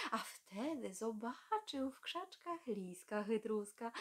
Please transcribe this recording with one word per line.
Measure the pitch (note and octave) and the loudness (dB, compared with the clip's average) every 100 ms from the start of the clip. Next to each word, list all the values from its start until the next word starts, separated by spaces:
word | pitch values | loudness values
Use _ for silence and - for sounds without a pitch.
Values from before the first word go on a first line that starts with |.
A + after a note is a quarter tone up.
| - | 2
A | G#3+ | 2
wtedy | - - - G3 C#4 D4+ G#3 | 0 -8 -10 -2 0 0 -2
zobaczył | F#3 A3 G#3+ A#3 - - G#4+ G#4+ C#4 C4 | 0 0 0 -2 -4 0 0 2 0 0
w | C4 | 0
krzaczkach | - E4+ F#4+ - F4 E4+ B3+ | -4 -4 -4 -8 -4 -4 0
liska | G3 F3+ F3+ - G#3 | 0 0 -6 -2 0
chytruska. | G#3 A3 A3 G#3+ G#3 - A#3 A#3+ | 4 4 4 2 0 -4 -6 -2